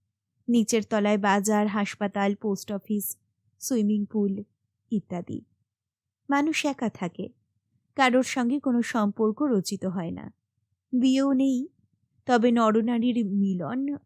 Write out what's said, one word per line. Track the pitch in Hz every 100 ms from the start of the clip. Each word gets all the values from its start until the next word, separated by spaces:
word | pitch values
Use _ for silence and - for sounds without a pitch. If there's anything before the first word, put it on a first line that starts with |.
| _ _ _ _ -
নিচের | 240 214 226
তলায় | 202 220 208 214
বাজার, | 202 202 202 208 208
হাসপাতাল, | 208 202 - 202 202 196 202
পোস্ট | 220 196 -
অফিস, | 202 - 208 - - _ _ _ _
সুইমিং | - 247 208 214 202
পুল | 214 202 196 208 _ _ _ _
ইত্যাদি। | 220 - 175 180 - - _ _ _ _ _ _ _ _
মানুষ | 285 294 311 294
একা | 269 226
থাকে, | - 180 - 220 - _ _ _ _ _ -
কারোর | 262 247 254 -
সঙ্গে | 240 285
কোনো | 277 240
সম্পর্ক | 226 240 208 - 220 220
রচিত | 294 220 180 196 190
হয় | 185 165
না, | 180 - - _ _ _ _ _
বিয়েও | 254 262 262 277
নেই। | 262 269 247 294 - _ _ _ _ -
তবে | 247 240
নরনারীর | 233 226 220 226 240 240 240 208
মিলন | 196 196 180 147 254 277 285